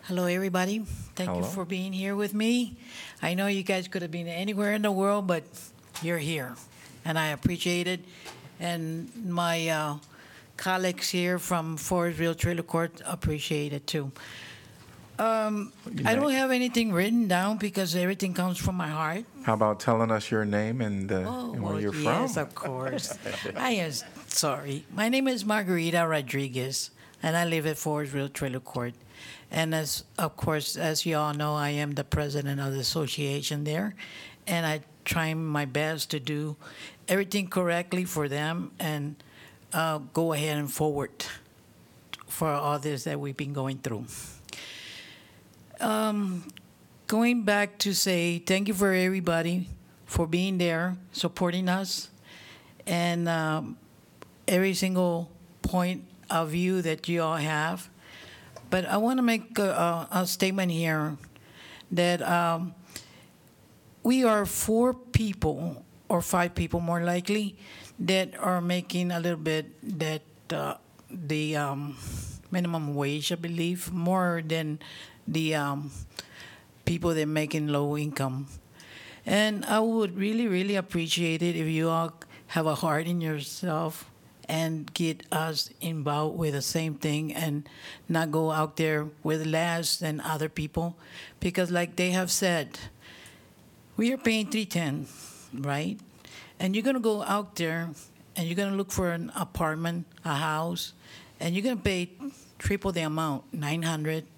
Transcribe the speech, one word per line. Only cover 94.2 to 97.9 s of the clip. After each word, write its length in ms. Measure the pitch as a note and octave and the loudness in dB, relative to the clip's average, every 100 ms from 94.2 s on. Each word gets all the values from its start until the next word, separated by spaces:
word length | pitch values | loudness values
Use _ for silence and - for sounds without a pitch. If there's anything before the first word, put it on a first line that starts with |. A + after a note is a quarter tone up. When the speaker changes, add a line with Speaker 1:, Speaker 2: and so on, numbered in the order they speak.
| A#3 A3 G3+ | 0 0 0
Speaker 1:
three 160 | G#3+ G#3+ | -2 0
ten, 400 | E3+ D#3+ D3 C#3+ - - - - | 0 0 -2 -6 -12 -18 -20 -14
right? 460 | - C#3 C#3+ E3 G#3 - - - - - - | -6 -2 -2 -2 -4 -10 -20 -20 -18 -20 -2
And 160 | F#3 G3+ | 0 2
you're 60 | |
gonna 180 | A3+ C4 | 2 2
go 220 | A3+ G#3+ | 2 0
out 360 | F#3+ G3+ G3 - | 0 -2 -2 -2
there 320 | E3 E3 E3+ | -2 0 -4